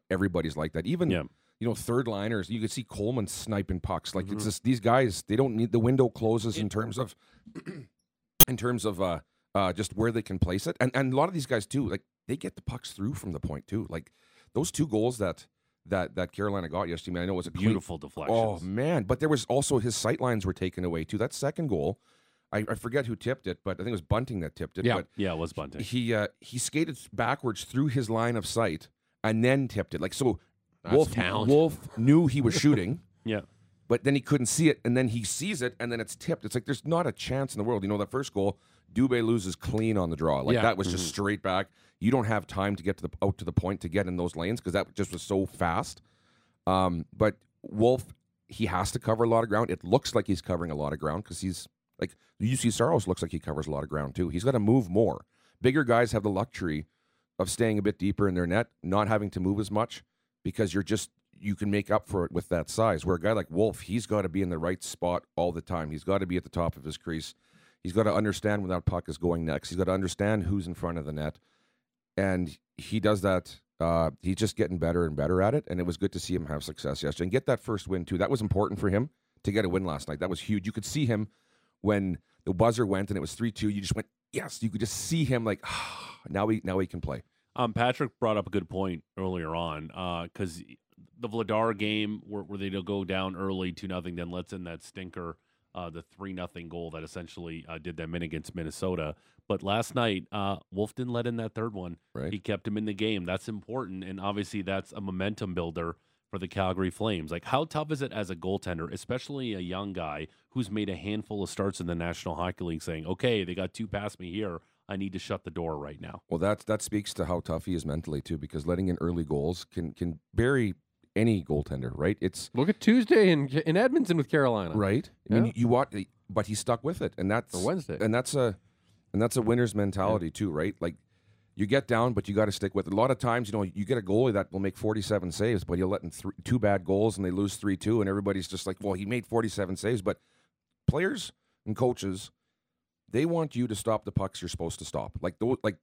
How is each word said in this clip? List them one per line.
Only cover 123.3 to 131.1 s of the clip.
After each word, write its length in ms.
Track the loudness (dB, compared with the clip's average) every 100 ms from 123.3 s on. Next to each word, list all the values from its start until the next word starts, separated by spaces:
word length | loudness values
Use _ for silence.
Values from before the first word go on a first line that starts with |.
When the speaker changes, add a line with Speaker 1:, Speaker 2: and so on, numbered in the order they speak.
| 6 4
Speaker 3:
in 280 | 0 2 4
Edmonton 400 | 4 4 4 2
with 120 | 4
Carolina. 440 | 4 4 4 2 2
Speaker 1:
Right? 340 | 4 2 0 _ 0
I 40 | 2
mean, 100 | 4
Speaker 3:
Yeah. 40 | 2
Speaker 1:
you 120 | 4
watch, 260 | 4 2 -4 -8 _ -4
but 180 | -2 0
he 80 | -2
stuck 280 | 0 -2
with 180 | -2 -2
it, 100 | -4 -2
and 120 | 0
that's 240 | 0 0
Speaker 3:
Or 100 | -2
Wednesday. 340 | 0 0 -4 0
Speaker 1:
and 100 | 2
that's 220 | 2 0
a, 240 | 0 0 0 _ _ _ _ _
and 80 | 0
that's 160 | 2 2
a 40 |
winner's 320 | 4 4 4 2
mentality, 500 | 0 2 2 2 -2
Speaker 3:
Yeah. 40 |
Speaker 1:
too, 160 | -2 -2
right? 220 | 0 -2 -2
Like, 160 | -6 -6 _